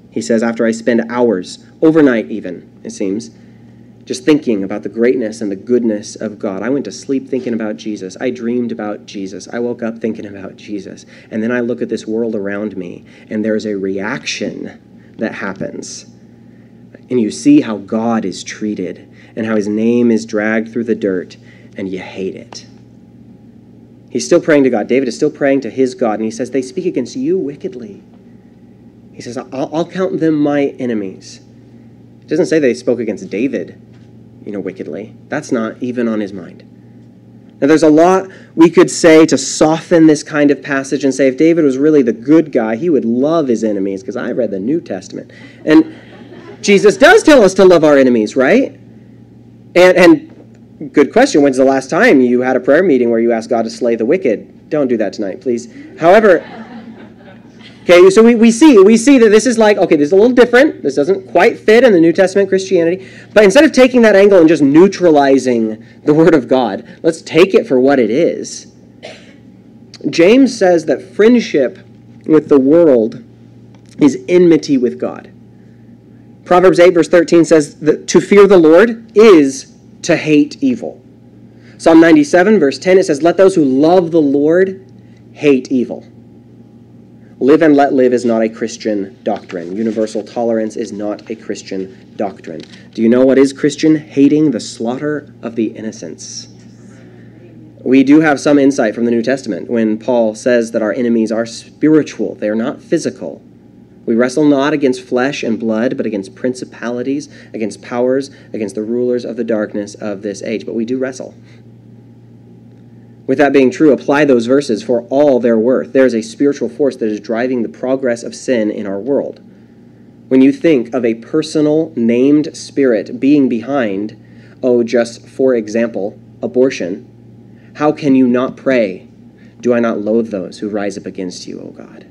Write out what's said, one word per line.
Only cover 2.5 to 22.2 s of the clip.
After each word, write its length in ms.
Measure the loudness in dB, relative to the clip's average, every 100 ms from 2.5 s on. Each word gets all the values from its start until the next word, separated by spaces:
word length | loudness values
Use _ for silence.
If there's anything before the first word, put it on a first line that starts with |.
| -14 -18 -20
it 80 | -16
seems, 400 | -8 -6 -6 -10 -18 -20 -20 -20 -20 -20 -18 -12
just 180 | -4
thinking 400 | 0 0 0 -4
about 200 | -6 -10
the 60 | -10
greatness 520 | -2 -2 -2 -4 -8
and 100 | -8
the 40 | -8
goodness 600 | -4 -2 -2 -4 -8 -12
of 220 | -12 -10
God. 240 | -10 -8
I 80 | -6
went 160 | -6 -6
to 60 |
sleep 360 | -12 -8 -8 -6
thinking 260 | -8 -6
about 240 | -6 -8 -10
Jesus. 400 | -10 -12 -12 -10
I 100 | -8
dreamed 420 | -8 -6 -6 -6
about 360 | -8 -10 -12 -14
Jesus. 400 | -14 -12 -14 -12
I 80 | -8
woke 220 | -8 -8
up 180 | -10 -8
thinking 280 | -8 -8 -12
about 300 | -16 -18 -18
Jesus. 500 | -14 -14 -14 -18 -20 -20 -12
And 100 | -8
then 100 | -4
I 80 | -4
look 220 | -4 -6
at 80 | -6
this 180 | -8 -6
world 280 | -6 -6 -6
around 420 | -8 -8 -8 -10
me, 260 | -14 -16 -20 -20 -12
and 140 | -6
there's 220 | -4 -4 -4
a 120 | -6
reaction 960 | -6 -6 -8 -10 -10 -10 -8 -10 -14 -18 _ -20 -20 -10
that 180 | -10 -8
happens. 720 | -10 -10 -12 -12 -16 -18 -20 -20 -20 -20 -20 -20 -20 -20 -20 -20 -6
And 100 | -2
you 120 | -2
see 300 | -2 2 4
how 160 | 2 -6
God 480 | -6 -6 -2 -4 -4
is 180 | -10
treated 580 | -14 -10 -8 -8 -10 -12 -20 -20 -16 -10
and 100 | -4
how 100 | -4
his 120 | -2
name 440 | -2 0 2 2
is 140 | 0 -2
dragged 440 | -4 -2 -4 -4
through 160 | -6 -6
the 100 | -4
dirt, 420 | -4 -4 -8 -16 -20 -20 -20 -14
and 140 | -10
you 100 | -10
hate 360 | -12 -12